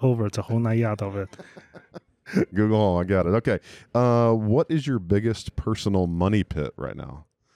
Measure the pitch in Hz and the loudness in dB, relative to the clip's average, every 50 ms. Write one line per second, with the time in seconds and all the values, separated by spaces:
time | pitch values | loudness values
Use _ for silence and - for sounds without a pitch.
0 | 135 131 123 113 110 104 - - 98 - 113 117 117 113 113 113 117 110 104 101 | 0 0 2 2 0 -2 -4 -4 -4 -2 -2 0 0 0 2 2 0 0 -2 -4
1 | 107 98 98 101 95 - - - - - - - - _ - - - _ - - | -6 -6 -6 -6 -8 -8 -12 -18 -20 -20 -20 -20 -20 _ -20 -20 -20 _ -20 -20
2 | - _ _ _ _ - - - - - 92 98 107 107 110 107 107 98 87 87 | -20 _ _ _ _ -4 -2 -2 -2 0 0 0 2 4 4 4 4 4 2 2
3 | 90 90 98 92 85 85 98 117 - - 104 85 - - - - - _ - 120 | 0 2 2 2 2 2 2 0 2 0 -2 -2 -4 -10 -20 -20 -14 _ 0 2
4 | 123 123 120 120 117 117 117 113 107 104 110 147 165 - 160 156 131 143 131 110 | 2 4 4 4 4 4 2 2 2 2 2 2 2 0 -2 -2 -2 -2 -2 -4
5 | 87 85 101 101 110 113 110 - - - - - - 110 107 - - 107 98 92 | 0 0 0 2 2 0 -4 -4 -8 -10 -10 -6 -4 -4 -4 -2 -2 0 0 2
6 | 90 85 85 85 87 98 107 104 92 - - 78 73 60 - - 67 65 50 - | 0 0 0 0 0 2 2 2 0 -2 -4 -6 -6 -6 -8 -8 -10 -10 -10 -12
7 | 65 65 65 78 76 _ _ _ _ _ _ | -14 -16 -16 -18 -20 _ _ _ _ _ _